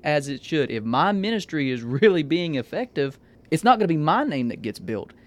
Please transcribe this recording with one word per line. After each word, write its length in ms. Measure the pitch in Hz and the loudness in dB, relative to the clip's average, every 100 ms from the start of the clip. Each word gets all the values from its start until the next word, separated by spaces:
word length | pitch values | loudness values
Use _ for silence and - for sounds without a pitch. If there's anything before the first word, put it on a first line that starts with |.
as 240 | 147 151 139 | 0 0 -2
it 160 | 135 | -8
should. 260 | - 160 127 | -2 0 0
If 140 | 113 | -2
my 260 | 113 127 185 | 0 2 2
ministry 640 | 202 202 220 - 156 135 | 2 -2 -4 -4 -2 -2
is 100 | 123 | -2
really 400 | 117 135 214 175 | -4 4 6 6
being 320 | 143 170 170 | 2 -2 0
effective, 640 | 139 - 202 247 - 139 - _ - - | -4 -4 -6 -4 -4 -4 -6 _ -20 -4
it's 140 | 160 | 2
not 160 | 233 233 | 4 4
gonna 80 | 185 | 2
be 80 | 160 | 0
my 260 | 156 214 | 2 0
name 240 | 302 139 120 | 0 -2 -4
that 160 | - | -6
gets 160 | 107 - | -8 -10
built. 340 | 95 107 - - | -8 -8 -8 -16